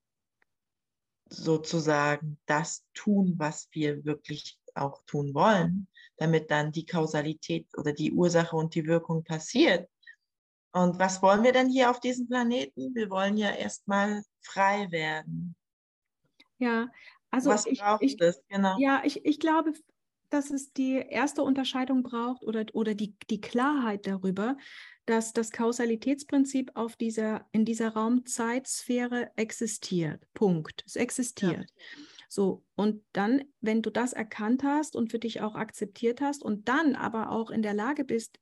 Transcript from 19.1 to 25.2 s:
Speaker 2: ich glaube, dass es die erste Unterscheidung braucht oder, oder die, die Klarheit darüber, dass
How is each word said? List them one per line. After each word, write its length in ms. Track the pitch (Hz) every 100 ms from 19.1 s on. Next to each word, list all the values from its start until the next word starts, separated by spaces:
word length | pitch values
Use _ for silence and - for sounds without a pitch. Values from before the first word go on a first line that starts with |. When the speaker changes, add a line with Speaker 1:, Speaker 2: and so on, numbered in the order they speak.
| - -
Speaker 2:
ich 160 | 294
glaube, 320 | 320 320 320 302 _ _ _ _ _
dass 200 | 294 277
es 220 | 277 -
die 220 | - 262
erste 500 | 262 - 220 285 -
Unterscheidung 600 | 277 269 254 262 262 262
braucht 400 | 247 233 240 254
oder, 200 | - 220 220
oder 240 | - 220 208
die, 220 | 208 - -
die 120 | 214
Klarheit 680 | - 240 269 294 226 202 190
darüber, 480 | 196 190 185 220 277 - - - - -
dass 280 | 226